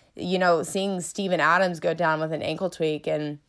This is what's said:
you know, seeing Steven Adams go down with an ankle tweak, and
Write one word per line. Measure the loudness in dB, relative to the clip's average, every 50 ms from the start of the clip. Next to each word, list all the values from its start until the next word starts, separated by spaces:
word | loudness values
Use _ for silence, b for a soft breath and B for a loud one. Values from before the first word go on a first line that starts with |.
| b b b
you | -8 -4 -2 0
know, | 2 4 4 4 4
seeing | 2 -2 -2 -2 -2 -2 -2 -4
Steven | -6 -6 -6 -4 -2 0 2 2
Adams | 4 4 4 4 4 2 0 -2
go | -2 -2 0
down | 2 2 2 2 0
with | 0 -2
an | -4 -4 -4
ankle | -4 -4 -2 -4 -4
tweak, | -2 -2 0 0 0 -2 -2
and | -4 -2 -2 -2 -4 -6 -10 _